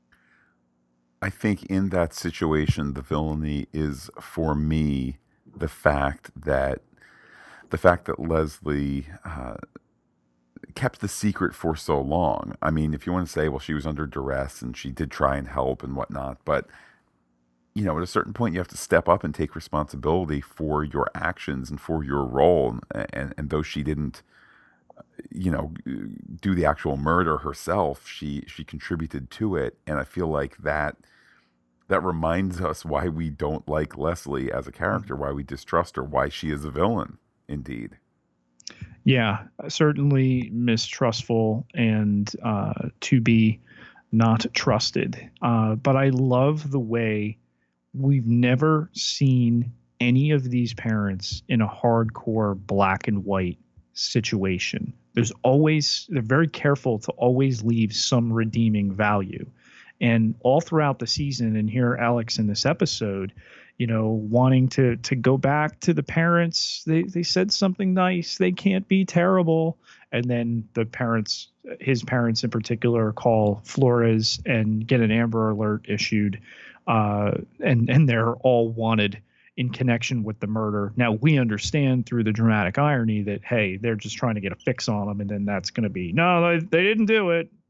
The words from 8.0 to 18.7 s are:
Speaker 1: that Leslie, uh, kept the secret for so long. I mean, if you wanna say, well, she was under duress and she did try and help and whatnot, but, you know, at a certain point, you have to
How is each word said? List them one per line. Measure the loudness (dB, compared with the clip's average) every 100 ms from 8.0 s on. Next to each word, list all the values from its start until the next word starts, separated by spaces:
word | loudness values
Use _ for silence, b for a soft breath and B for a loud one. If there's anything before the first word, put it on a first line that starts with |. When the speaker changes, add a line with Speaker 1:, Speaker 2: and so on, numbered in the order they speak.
| -2
Speaker 1:
that | -8
Leslie, | -2 -2 -2 -4 -4 -2 -2 -4 -8 -16
uh, | -14 -12 -10 -12 -16 -20 _ _ _ _ _ _ _ -20 -20 -6
kept | -6 -4
the | -8
secret | -2 -2 0 -4 -2
for | -4 -4
so | -2 -2
long. | 0 0 0 -2 -8 -6
I | -2
mean, | 0 -2
if | -4 -4
you |
wanna | -4 -4
say, | -2 -2
well, | -4
she | -6
was | -6 -4
under | -6 -6
duress | -6 -6 -4 -6 -8
and | -12 -10
she | -12
did | -8 -8
try | -2 0 0
and | -4
help | -4 -4 -4
and | -8 -8
whatnot, | -8 -8 -8 -10 -2
but, | -2 -2 B B B B _ _ _ _ _ _
you | -4
know, | -2 -2
at |
a | -2
certain | -2 -4
point, | -4 -2
you | -2
have |
to | -6